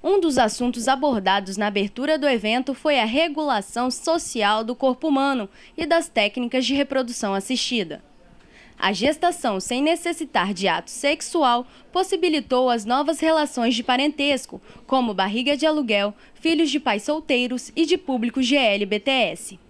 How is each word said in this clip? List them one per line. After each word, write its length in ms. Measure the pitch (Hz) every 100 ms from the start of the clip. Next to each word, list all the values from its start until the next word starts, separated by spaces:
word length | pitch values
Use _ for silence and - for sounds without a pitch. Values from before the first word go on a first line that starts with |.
| 294
Um 140 | 392
dos 160 | 330 277
assuntos 500 | 226 - 247 240 233
abordados 680 | 262 294 233 190 196 190 196
na 100 | 208
abertura 520 | 202 202 233 285 311
do 100 | 285
evento 460 | 240 214 233 262
foi 260 | 262 311 277
a 60 | 220
regulação 840 | 254 339 294 294 226 196 233 254
social 720 | 247 - 330 - 226 202 214
do 120 | 226 247
corpo 320 | 262 254 320
humano 400 | 269 277 262 196 - - -
e 80 | 320
das 240 | 330 320
técnicas 560 | - 208 247 240 254 247
de 80 |
reprodução 580 | 277 277 269 240 247 208
assistida. 720 | 196 190 254 - 240 170 151 - - - - - - - -
A 140 | 190
gestação 680 | 196 247 302 349 - 254 190
sem 240 | - 247
necessitar 680 | 294 339 339 339 302 208 185
de 160 | 180 190
ato 220 | 165 -
sexual 760 | - 285 311 - 339 269 240 247 - -
possibilitou 760 | 349 370 370 349 302 214 254 254
as 160 | 240
novas 340 | 208 254 294 311
relações 560 | 320 320 294 - 233
de 80 | 233
parentesco, 760 | 247 254 285 294 285 269 - 214 - - -
como 280 | 269 240
barriga 420 | 190 196 214 262 285
de 80 |
aluguel, 480 | 311 302 247 202 202 - -
filhos 360 | - 330 320 320
de 80 | 285
pais 240 | - 214
solteiros 680 | 214 302 311 254 247 247 -
e 120 | - 320
de 100 | 349
públicos 500 | - 254 233 262 247
de 100 | 285
L 280 | 240 202
B 160 | 202 208
T 100 | 233
S. 480 | 262 196 160 - 185 _